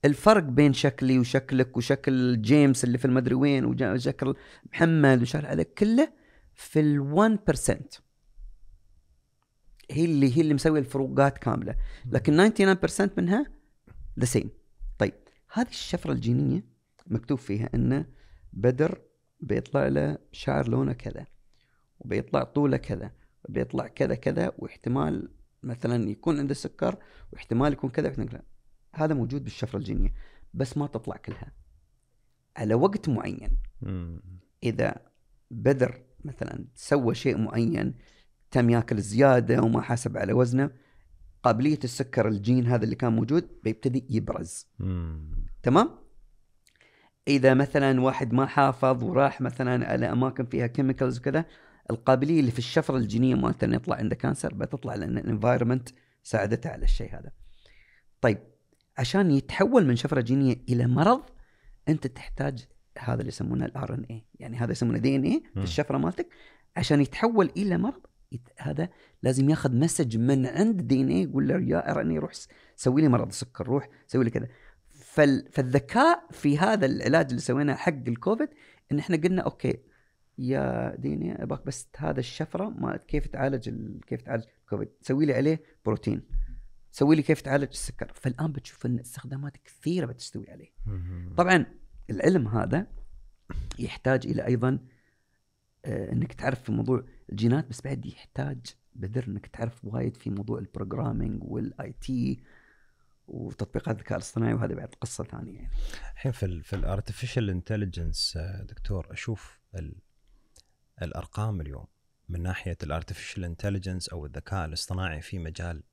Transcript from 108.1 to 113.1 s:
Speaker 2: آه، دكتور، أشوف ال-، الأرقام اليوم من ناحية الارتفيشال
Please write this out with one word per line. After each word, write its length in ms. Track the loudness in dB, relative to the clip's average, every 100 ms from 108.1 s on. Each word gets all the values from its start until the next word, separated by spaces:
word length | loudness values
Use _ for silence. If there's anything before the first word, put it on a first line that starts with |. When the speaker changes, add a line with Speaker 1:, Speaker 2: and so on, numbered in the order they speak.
| -2 -4 -6
Speaker 2:
آه، 260 | -10 -10
دكتور، 440 | -12 -10 -6 -6 -6
أشوف 480 | -10 -8 -8 -10 _ _ -12
ال-، 200 | -12 -14 _ _ _ _ _ _ _ _ _ _
الأرقام 600 | -10 -8 -10 -6 -4 -4
اليوم 240 | -6 -12 -16 _ _ _ _
من 120 | -6
ناحية 360 | -4 -4 -6 -8
الارتفيشال 600 | -6 -6 -8